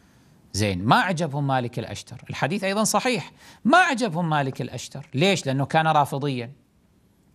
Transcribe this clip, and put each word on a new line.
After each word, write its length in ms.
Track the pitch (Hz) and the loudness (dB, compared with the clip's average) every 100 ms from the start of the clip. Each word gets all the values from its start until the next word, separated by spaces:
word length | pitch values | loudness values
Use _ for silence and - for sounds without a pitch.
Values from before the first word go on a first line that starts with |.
| _ _ _ _ _ | _ _ _ _ _
زين، 320 | 95 104 90 104 | -2 0 0 2
ما 100 | 208 | 2
عجبهم 520 | 196 165 165 143 139 | 0 -4 -6 -4 -2
مالك 320 | 131 120 - | -2 -4 -8
الأشتر، 420 | 107 - - 123 - | -10 -12 -14 -18 -14
الحديث 340 | 104 139 185 | -6 -4 -2
أيضا 200 | 190 196 | -2 0
صحيح، 480 | 214 208 254 226 - - - - 214 | 0 0 0 -2 -4 -16 -20 -6 4
ما 120 | 330 | 6
عجبهم 520 | 359 220 202 156 170 | 6 2 -2 -2 0
مالك 320 | 151 135 131 | 2 0 -4
الأشتر. 480 | 127 127 - 139 - | -8 -8 -12 -14 -8
ليش؟ 320 | 151 190 180 139 | 2 2 2 0
لأنه 200 | 131 139 | 0 2
كان 220 | 160 160 | 4 4
رافضيا، 640 | 151 139 143 143 127 117 143 _ _ _ _ _ _ _ | 4 2 0 -2 -4 -6 -12 _ _ _ _ _ _ _